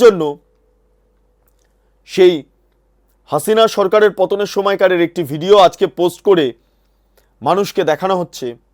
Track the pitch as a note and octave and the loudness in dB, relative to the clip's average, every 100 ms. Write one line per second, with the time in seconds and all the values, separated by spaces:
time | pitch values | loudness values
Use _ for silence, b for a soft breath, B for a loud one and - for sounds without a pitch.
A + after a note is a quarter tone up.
0 | A#3 F#3+ D3+ D3 _ _ _ _ _ _ | 4 4 -2 -8 _ _ _ _ _ _
1 | _ _ _ _ _ _ _ _ _ _ | _ _ _ _ _ _ _ _ _ _
2 | - - F#3 E3 - _ _ _ _ _ | -10 2 2 2 -10 _ _ _ _ _
3 | _ _ - D3 F3 A3 A3 G#3+ F#3+ G#3+ | _ _ -8 -6 -2 0 0 0 0 2
4 | G#3 - F#3 G3+ G3+ - G3 G3 F#3+ F3+ | 2 0 -4 -4 -6 -4 -4 0 0 0
5 | E3+ F3+ D3 D3+ F3+ G#3 F3 - F#3+ - | -2 -4 -8 -6 2 4 4 2 -6 -2
6 | F3 - - F#3 C3+ - _ _ _ _ | -4 -2 0 0 0 -6 _ _ _ _
7 | _ _ _ _ B2+ F3+ G3+ - D#3+ D3+ | _ _ _ _ -4 -2 -4 -4 -4 -2
8 | F#3+ F#3+ E3+ - B2+ A#2+ _ | -4 -4 -6 -12 -14 -14 _